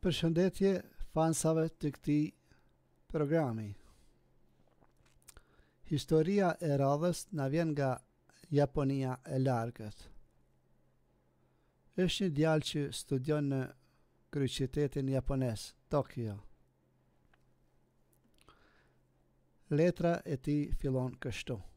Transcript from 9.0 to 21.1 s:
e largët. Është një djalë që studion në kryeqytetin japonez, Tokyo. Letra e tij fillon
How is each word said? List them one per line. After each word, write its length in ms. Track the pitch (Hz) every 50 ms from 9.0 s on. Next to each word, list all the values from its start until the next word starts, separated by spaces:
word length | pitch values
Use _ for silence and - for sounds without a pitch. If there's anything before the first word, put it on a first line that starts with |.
| 131 131 127 123
e 160 | - - 139
largët. 680 | 131 131 135 127 117 113 120 120 - 110 104 - - - - - - - _ _ _ _ _ _ _ _ _ _ _ _ _ _ _ _ _ _ _ _ _ _ _ _ _ _ _ _ _ _ _ _ _ _
Është 340 | - 185 175 - - 202 185
një 20 | 147
djalë 360 | 139 156 160 160 156 147 -
që 120 | - 156 143 -
studion 640 | - - - - 139 135 127 151 151 151 147 139 139
në 80 | 135 127 - - _ _ _ _ _ _ _ _ _ _ _ -
kryeqytetin 800 | 147 139 123 - - 135 127 - 147 147 135 - 147 135 135 135
japonez, 560 | 131 127 - 139 131 131 123 110 107 - - - _ _
Tokyo. 580 | _ - 147 127 - - - 117 110 101 95 - - - _ _ _ _ _ _ _ _ _ _ _ _ _ _ _ _ _ _ _ _ _ _ _ _ _ _ _ _ _ _ _ _ _ _ _ _ _ _ - - _ - _ _ _ _ _ _ _ _ _ _ _ _ _ _ _ _ _ _ _ _ _
Letra 480 | 147 147 165 180 165 - 160 170 170 - -
e 180 | - 156 131
tij 300 | - - 147 147 147 - -
fillon 400 | - - 143 131 131 127 127